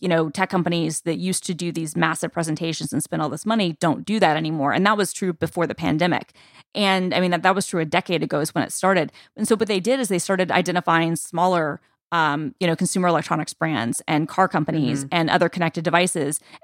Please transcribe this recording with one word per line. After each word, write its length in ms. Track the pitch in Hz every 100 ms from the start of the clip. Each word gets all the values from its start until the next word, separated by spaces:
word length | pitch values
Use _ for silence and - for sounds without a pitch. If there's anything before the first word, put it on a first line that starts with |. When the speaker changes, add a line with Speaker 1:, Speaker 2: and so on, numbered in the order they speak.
Speaker 1:
you 80 | 127
know, 200 | 165 160
tech 220 | 165 185
companies 520 | 190 175 170 160 151
that 140 | 170 165
used 280 | 185 180 -
to 80 |
do 160 | 170 175
these 260 | 160 160 160
massive 360 | 160 165 165
presentations 600 | 175 160 156 165 156 151
and 80 | 127
spend 220 | - 160
all 60 | 151
this 180 | 135 208
money 300 | 226 180 156
don't 260 | 170 139
do 140 | - 214
that 180 | 175 151
anymore. 360 | 160 160 139
And 120 | 123 196
that 100 | 214
was 160 | 190
true 200 | - 185
before 360 | 170 160 - 160
the 60 |
pandemic. 580 | - 175 156 175 139 - _ - - -
And 400 | - 202 190 185
I 60 | 151
mean, 100 | 180
that, 140 | 175
that 100 | 185
was 140 | 196 -
true 120 | 175
a 40 |
decade 400 | 156 175 - 165
ago 160 | 156 151
is 120 | 160 175
when 80 |
it 80 | -
started. 400 | - 185 190 151 - - -
And 100 | 233
so 80 |
what 140 | 220 214
they 120 | 196
did 200 | 190 269
is 80 | 233
they 100 | 180
started 320 | - 190 180
identifying 640 | 180 180 180 175 165 165
smaller, 640 | 165 - 170 180 175 151 - _ _ -
um, 460 | 170 156 147 151 -
you 80 | 180
know, 80 |
consumer 320 | 165 180 190 180
electronics 480 | 160 - 151 156
brands 480 | - 160 139 117 - -
and 200 | 151 156
car 200 | - 185
companies 560 | 175 151 160 127 131
Speaker 2:
Mm-hmm. 100 | 139
Speaker 1:
and 160 | 175 160
other 180 | 175 170
connected 360 | 185 165 170
devices 560 | 165 170 180 175 143 151 - -